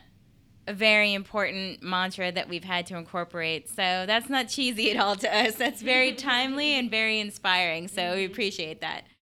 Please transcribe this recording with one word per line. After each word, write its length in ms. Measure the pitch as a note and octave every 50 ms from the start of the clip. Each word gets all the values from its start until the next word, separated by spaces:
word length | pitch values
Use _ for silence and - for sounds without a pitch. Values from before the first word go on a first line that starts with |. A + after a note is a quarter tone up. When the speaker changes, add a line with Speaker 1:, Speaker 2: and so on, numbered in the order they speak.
| - - _ _ _ _ _ _ _ _ _ - -
Speaker 1:
a 60 | - G#3
very 400 | F#3+ A3 A3 G#3+ G#3+ G#3 G#3 G3+
important 680 | G3 G3 - - G#3 G3 - - F#3+ F#3+ F#3 - - -
mantra 480 | F3+ F#3 F3+ F#3 F#3 F#3 - F#3 F3+
that 160 | F3 F#3 -
we've 160 | - F3 E3+ E3
had 220 | F#3 F3+ F3 F3
to 80 | - F#3+
incorporate. 720 | E3+ E3 - - F3+ F3 F3 - F3 E3 D#3+ D#3+ D3+ -
So 380 | - - - F#3+ F3+ F3+ F#3 F#3
that's 220 | F#3+ G#3+ A#3 A#3+ B3+
not 180 | C#4 C4 B3
cheesy 440 | - - C#4+ C4+ B3 A#3 G#3 A3+ A3
at 60 | G#3
all 180 | G#3+ G3+ G3+ G3+
to 180 | F#3+ - G#3+ G3
us. 200 | G#3 A#3+ A#3 G#3+
That's 260 | - A#3+ C4 - -
very 320 | A3 B3+ B3+ B3+ B3+ C4 B3+
Speaker 2:
<laughs> 20 |
Speaker 1:
timely 600 | B3+ C4+ C#4 B3 A#3+ C4 C4 C4+ C#4+ D4 D4+ C#4+
and 140 | C4+ B3 A3+
very 300 | A3+ A3 A3 A3 A3 G#3+
inspiring. 680 | G#3 G#3 - - - F#3+ F#3 F3+ F3+ E3+ D#3+ E3 E3+
So 280 | - - F#3+ F3+ F3 F3+
we 80 | F#3+ F#3+
Speaker 2:
Mm-hmm. 80 | F#3
Speaker 1:
appreciate 500 | F#3+ - A3 F#3+ - - E3 D#3 D#3 -
that. 220 | D#3+ D#3+ D#3+ - - - _ _